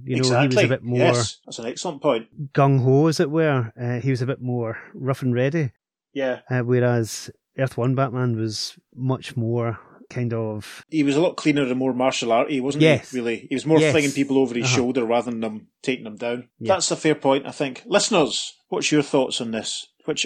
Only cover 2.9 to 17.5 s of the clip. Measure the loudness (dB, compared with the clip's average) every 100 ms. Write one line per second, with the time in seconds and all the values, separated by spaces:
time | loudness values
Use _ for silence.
2.9 | 6 4 2 0 2 2 2 -2 -6 -6
3.9 | -2 -2 0 -2 -4 -4 -4 -4 -8 -14
4.9 | -8 -4 -2 0 2 2 0 -4 -6 _
5.9 | _ _ -4 -2 -4 -2 -2 2 2 4
6.9 | 2 0 -6 -14 -18 _ -4 -4 0 0
7.9 | 0 0 0 -2 0 -2 -4 -8 -12 _
8.9 | -6 -4 -4 -4 -4 -2 -2 -2 -6 -12
9.9 | -20 -12 -6 -4 -4 -6 -8 -12 -18 -6
10.9 | -2 2 2 2 0 0 2 0 0 0
11.9 | 2 0 0 0 2 2 -2 -4 2 4
12.9 | 4 0 -6 -4 -6 -4 -6 2 4 6
13.9 | 4 2 0 0 2 2 0 0 0 0
14.9 | 0 2 0 0 -4 -6 -8 -16 _ -6
15.9 | -6 -8 -8 -6 -6 -10 _ 0 0 0
16.9 | 0 0 2 2 2 0